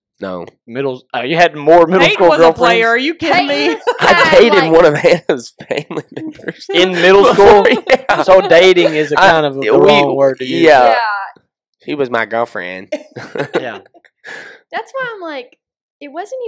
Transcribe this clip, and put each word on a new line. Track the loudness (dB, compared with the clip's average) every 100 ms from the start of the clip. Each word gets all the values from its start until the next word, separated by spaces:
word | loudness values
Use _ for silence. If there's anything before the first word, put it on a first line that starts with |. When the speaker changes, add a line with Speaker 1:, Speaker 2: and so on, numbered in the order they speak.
| _ -16
Speaker 1:
No. | -12 -12 -14 _ -16
Speaker 2:
middle. | -10 -8 -10 _
Uh, | -8
you | -4 0
had | 0 0
more | 2 4 4
middle | 2
Speaker 3:
Peyton | 0
Speaker 2:
school | 2 2
Speaker 3:
was | 4
Speaker 2:
girlfriends | 2 2
Speaker 3:
a |
player. | 0 0 0
Are | -2
you | -4 -6
kidding | -4 -2 -2
Speaker 4:
Peyton | -4 -4
Speaker 3:
me? | -4 -6 -4
Speaker 1:
I | 0
Speaker 4:
had, | 0 2 2
Speaker 1:
dated | 2 0
Speaker 4:
like | 2
Speaker 1:
one | 4 4
of |
Hannah's | 2 0 0 -2 -8 -10 -16 -10
family | -10 -10 -12 -12 -14
members. | -16 -16 -16 -16 -6
Speaker 2:
in | -2 -2
middle | 2 2 4
Speaker 1:
<laughs> | 4
Speaker 2:
school. | 4 6 6 4
Speaker 1:
Yeah. | 0 0 -2 0 -2
Speaker 2:
So | 4 4 4
dating | 4 4 4 2
is | 0 -2
a | 2
Speaker 1:
I, | 2
Speaker 2:
kind | 2 0
of | -4
a, |
the | -2
Speaker 1:
we, | 2 2
Speaker 2:
wrong | 2 0 0
word | -2 -2
to | -6
use. | 0
Speaker 1:
yeah. | 4 6 4
Speaker 4:
Yeah. | 2 -2 -8 -12 -18 _ _ _ _
Speaker 1:
He | -10
was | -6 -4
my | -4
girlfriend. | -4 -4 -6 -8 -12 -12 -14 -16
<laughs> | -16 -20 -14 -10 -8 -8
Speaker 2:
Yeah. | -10 -14 _ _ _ _ -20 -20 -20 -20 _
Speaker 4:
That's | -14 -12
why | -12 -12
I'm | -12
like, | -14 -14 -16 _ _ _ _ _
it | -18
wasn't | -16 -14 -14